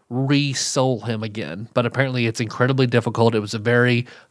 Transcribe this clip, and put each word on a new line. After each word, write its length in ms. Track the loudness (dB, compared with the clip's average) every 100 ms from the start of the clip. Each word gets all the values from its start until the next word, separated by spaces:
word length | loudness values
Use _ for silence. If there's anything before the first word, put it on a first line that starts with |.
| -8
re-soul 920 | -4 0 2 0 -2 -2 0 0 0
him 220 | -4 -6
again, 460 | -6 -8 -8 -10 -4
but 120 | -2 0
apparently 400 | 0 0 0 -2
it's 160 | -2
incredibly 440 | -4 0 2 2 2
difficult. 460 | 2 0 2 2
It 60 | 2
was 140 | -2
a 60 | -4
very 460 | 0 2 4 2 -2 -10 -16